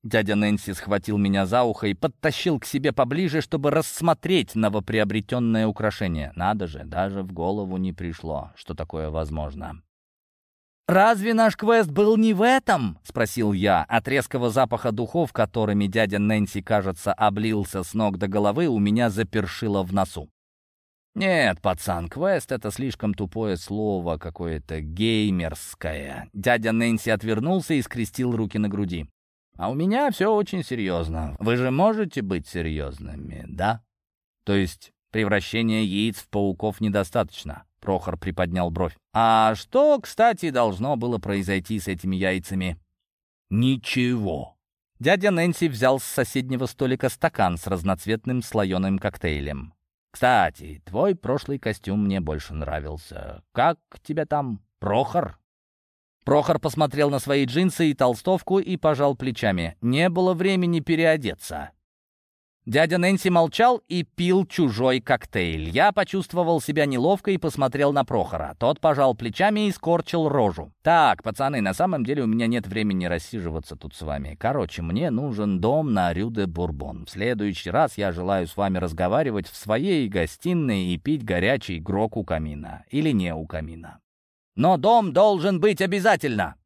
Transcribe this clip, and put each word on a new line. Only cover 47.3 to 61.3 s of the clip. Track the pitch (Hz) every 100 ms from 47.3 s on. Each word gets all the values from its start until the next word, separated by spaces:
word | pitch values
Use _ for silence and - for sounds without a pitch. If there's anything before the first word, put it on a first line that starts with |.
| - 95 87
с | -
разноцветным | 92 85 92 - 110 127 127
слоёным | 117 110 98 101 95 98
коктейлем. | 101 - 87 76 71 69 73 _ _ _ _
«Кстати, | - 123 120 85 - 80 78 -
твой | 95 190 180
прошлый | - 139 - 139
костюм | - 107 - 101 101
мне | 95
больше | 78 76 -
нравился. | 76 73 78 73 76 - - - - _
Как | - 147 160 _ -
тебя | - 151 151
там, | 147 135 104 _ _
Прохор?» | 98 107 135 - - - _ _ _ _ _ _ _ _
Прохор | - 147 143 165
посмотрел | 160 143 147 143 147
на | 139
свои | 135 143 135
джинсы | 127 185 - 165
и | 139
толстовку | 127 117 - 185 - 196
и | - 180
пожал | 156 139 143 135
плечами. | 127 123 113 92 82 -
«Не | 117 131 175
было | 170 185 175
времени | 185 190 180 170
переодеться». | 147 160 165 160 113